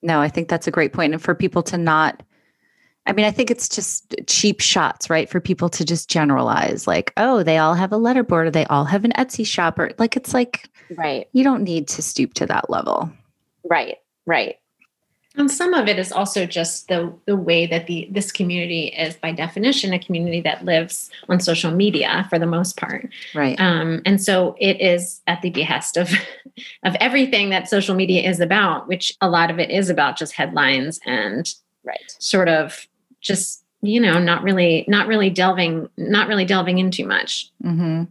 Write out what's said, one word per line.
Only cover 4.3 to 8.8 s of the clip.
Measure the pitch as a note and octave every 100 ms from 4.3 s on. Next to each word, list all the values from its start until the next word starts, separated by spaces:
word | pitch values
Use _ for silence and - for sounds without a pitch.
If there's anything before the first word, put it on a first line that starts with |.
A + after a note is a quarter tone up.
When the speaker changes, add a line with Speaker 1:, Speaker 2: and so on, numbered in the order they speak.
| - G#3 G3+
Speaker 1:
shots, | - - D3+ - -
right? | D#3+ D#3
For | F3+
people | - F#3 F3
to | - D#3+
just | E3 -
generalize, | E3+ D3+ C3+ A#2+ A2 C#2+ - -
like, | E2+ - -
"Oh, | A#3 B3
they | E3 D#3+
all | D#3
have | E3+ F#3+
a | G#3+
letterboard, | A#3 B3+ A#3+ E3+ E3
or |
they | D#3+ D3+
all | C#3+